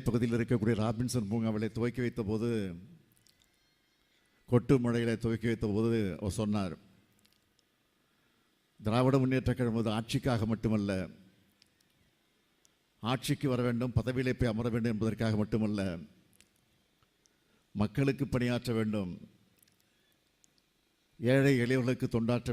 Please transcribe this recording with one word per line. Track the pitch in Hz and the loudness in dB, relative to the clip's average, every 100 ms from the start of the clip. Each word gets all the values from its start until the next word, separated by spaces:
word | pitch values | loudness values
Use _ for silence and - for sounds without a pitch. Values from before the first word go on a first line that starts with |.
| - | 4
பகுதியில் | 113 120 117 | 2 2 2
இருக்கக்கூடிய | 117 123 107 104 | 2 2 2 2
ராபின்சன் | 110 110 123 123 98 | 0 -2 -2 -2 -2
பூங்காவிலே | 117 113 107 110 113 | 0 0 -2 -2 -2
துவக்கி | 120 123 | -4 -2
வைத்த | 120 120 101 | -4 -4 -2
போது, | 110 117 113 95 85 110 - _ _ _ _ _ _ _ _ _ _ _ _ _ _ - | -2 -2 -2 -4 -8 -16 -20 _ _ _ _ _ _ _ _ _ _ _ _ _ _ 0
கொட்டு | 120 127 135 | 2 4 4
மழையிலே | 120 117 117 113 | 4 0 0 0
துவக்கி | 113 110 117 | -2 -2 -2
வைத்த | 110 110 | -2 0
போது | 101 113 113 98 82 | 0 2 0 -2 -4
அவர் | 101 101 | -4 -2
சொன்னார், | 104 104 92 76 - _ _ _ _ _ _ _ _ _ _ _ _ _ _ _ _ _ _ - | -2 0 -2 -8 -16 _ _ _ _ _ _ _ _ _ _ _ _ _ _ _ _ _ _ -8
திராவிட | 107 117 127 135 | 0 2 4 4
முன்னேற்ற | 127 131 127 | 4 2 0
கழகம் | 120 120 | 0 0
என்பது | 113 113 107 | 0 0 -2
ஆட்சிக்காக | 113 131 139 113 110 | -2 -2 0 0 0
மட்டுமல்ல, | 107 113 107 101 95 87 - - _ _ _ _ _ _ _ _ _ _ _ _ _ _ _ _ _ | -2 0 0 0 -2 -4 -10 -20 _ _ _ _ _ _ _ _ _ _ _ _ _ _ _ _ _
ஆட்சிக்கு | 110 131 - 139 143 | -4 -2 -2 -2 0
வர | 123 123 | 2 0
வேண்டும், | 117 127 113 | 0 0 0
பதவியிலே | 113 127 127 123 | 0 0 0 0
போய் | 123 | 0
அமர | 110 120 | 0 -2
வேண்டும் | 113 120 107 | 0 0 0
என்பதற்காக | 110 101 113 104 | -2 -2 0 0
மட்டுமல்ல, | 107 113 107 104 95 85 73 _ _ _ _ _ _ _ _ _ _ _ _ _ _ _ _ 104 | 0 0 0 -2 -4 -6 -12 _ _ _ _ _ _ _ _ _ _ _ _ _ _ _ _ -2
மக்களுக்கு | 104 - 135 135 135 | 0 2 0 0 0
பணியாற்ற | 127 123 120 123 110 | 0 0 -2 0 0
வேண்டும், | 110 107 90 85 - _ _ _ _ _ _ _ _ _ _ _ _ _ _ _ _ _ _ - 113 | 0 -2 -4 -8 -16 _ _ _ _ _ _ _ _ _ _ _ _ _ _ _ _ _ _ -4 2
ஏழை | 135 139 127 | 4 6 4
எளியவர்களுக்கு | 120 131 123 127 127 | 2 2 2 0 0
தொண்டாற்ற | 117 113 120 123 | 0 0 0 -2